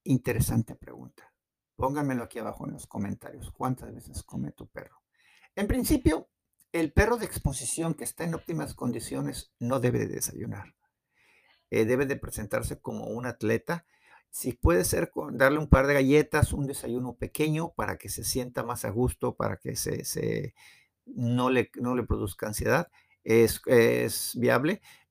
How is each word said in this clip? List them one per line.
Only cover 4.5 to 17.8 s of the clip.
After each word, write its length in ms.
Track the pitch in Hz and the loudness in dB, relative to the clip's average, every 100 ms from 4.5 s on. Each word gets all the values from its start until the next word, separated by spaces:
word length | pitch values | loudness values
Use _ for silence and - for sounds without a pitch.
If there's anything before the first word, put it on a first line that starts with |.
tu 140 | - 107 | -10 -16
perro? 340 | - - _ _ _ _ _ _ | -16 -18 _ _ _ _ _ _
En 120 | - 208 | -4 -2
principio, 640 | 262 - 294 - 320 - _ _ _ _ | 0 2 2 4 2 -2 _ _ _ _
el 200 | 170 156 | -2 2
perro 240 | - 214 233 | 6 6 4
de 100 | 208 | -2
exposición 680 | - 143 135 123 - 165 | -2 -2 -2 -4 -2 -2
que 100 | 156 | -2
está 200 | - - | -6 -6
en 100 | 165 | -4
óptimas 400 | 160 - 156 151 | -4 -4 -4 -4
condiciones 800 | - 120 - - 139 143 143 - - | -4 -4 -4 -4 -4 -4 -6 -12 -6
no 220 | 120 131 | -2 2
debe 200 | 120 117 | 2 2
de 80 | 107 | -2
desayunar. 640 | - - - 117 104 - _ _ _ _ _ _ _ _ _ - | -4 -6 -6 -8 -10 -12 _ _ _ _ _ _ _ _ _ -4
Eh, 140 | 110 | 0
debe 220 | 110 127 135 | 2 2 0
de 100 | 135 | -4
presentarse 640 | - - 104 113 113 - | -8 -10 -6 -4 -4 -8
como 260 | - - 110 | -10 -10 -8
un 200 | 113 127 | -6 -8
atleta. 600 | - 107 113 - 170 - _ _ - _ | -4 0 0 -2 -8 -10 _ _ -20 _
Si 220 | - - | -8 -8
puede 320 | - 165 175 | 2 4 4
ser 260 | 175 - 170 | 2 0 -2
con 280 | - 151 135 | -4 -6 4
darle 200 | 135 151 | 4 4
un 100 | 151 | 6
par 180 | 131 139 | 6 6
de 80 | |
galletas, 580 | 143 135 147 143 156 143 | 4 6 6 6 2 2
un 140 | 147 135 | 0 -4
desayuno 480 | 139 123 120 127 | -6 -6 -4 -6
pequeño 580 | - 113 - 156 156 165 | -6 -6 0 0 0 -4
para 220 | - | -4